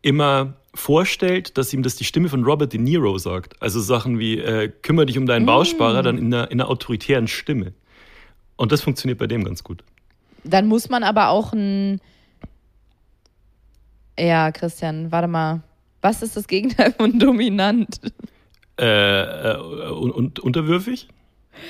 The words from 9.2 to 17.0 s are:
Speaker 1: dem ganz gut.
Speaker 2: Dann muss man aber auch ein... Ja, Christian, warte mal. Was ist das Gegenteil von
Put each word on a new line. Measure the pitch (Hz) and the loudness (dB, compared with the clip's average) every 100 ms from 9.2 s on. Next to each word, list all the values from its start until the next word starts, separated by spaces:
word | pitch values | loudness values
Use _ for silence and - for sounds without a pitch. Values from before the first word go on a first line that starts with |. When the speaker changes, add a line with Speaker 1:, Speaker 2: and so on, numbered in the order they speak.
| 110 | -2
Speaker 1:
dem | 113 | -2
ganz | 98 92 | -4 -6
gut. | - 87 _ _ _ _ _ _ | -12 -16 _ _ _ _ _ _
Speaker 2:
Dann | 156 190 214 | 0 2 4
muss | 226 247 | 2 0
man | 247 | -2
aber | 208 214 131 | 0 2 4
auch | 190 214 | 2 0
ein... | 220 202 196 196 196 _ _ _ _ - _ _ _ _ _ _ _ _ _ _ _ _ _ _ _ _ - | -4 -2 -2 -2 -4 _ _ _ _ -20 _ _ _ _ _ _ _ _ _ _ _ _ _ _ _ _ -2
Ja, | 170 165 156 | 2 2 2
Christian, | - 170 - 165 156 165 | -2 -8 -6 -6 -6 -4
warte | 165 170 | -2 0
mal. | 165 160 165 - _ _ _ | 0 -2 -4 -8 _ _ _
Was | 196 226 | 0 0
ist | 226 214 | -6 -8
das | - | -4
Gegenteil | 190 254 226 208 | -2 0 2 2
von | - | 4